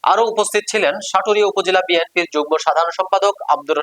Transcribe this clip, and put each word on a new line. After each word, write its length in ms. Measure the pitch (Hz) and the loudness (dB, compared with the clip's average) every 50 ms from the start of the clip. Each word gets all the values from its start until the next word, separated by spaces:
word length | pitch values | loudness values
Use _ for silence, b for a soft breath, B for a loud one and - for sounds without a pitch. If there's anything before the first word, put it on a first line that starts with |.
আরও 200 | - - 185 208 233 | 2 2 2 4 2
উপস্থিত 360 | 220 220 214 208 - - 208 208 - | 0 0 -2 -4 -2 -2 -4 -4 -2
ছিলেন 260 | - 214 185 143 - 208 | -2 0 0 0 -2 -2
সাটুরিয়া 500 | - - - 190 196 220 208 214 208 196 | -10 -2 -2 -2 2 2 2 2 2 2
উপজেলা 280 | - 196 185 185 185 185 185 | 0 -2 -2 2 0 0 2
বিএনপির 400 | 175 175 165 170 - _ 175 170 - | 2 0 0 0 0 _ -4 -4 -2
যুগ্ম 200 | - 151 147 147 156 156 | -2 -4 0 0 -2 0
সাধারণ 320 | - 160 147 156 170 170 | 0 0 2 2 0 0
সম্পাদক 440 | 170 - 185 185 - 190 196 202 196 - - - | -2 -4 -4 -2 0 0 2 0 -2 -2 -2 -2
আব্দুর 300 | 147 139 139 139 156 147 | -2 -2 0 -4 -4 -4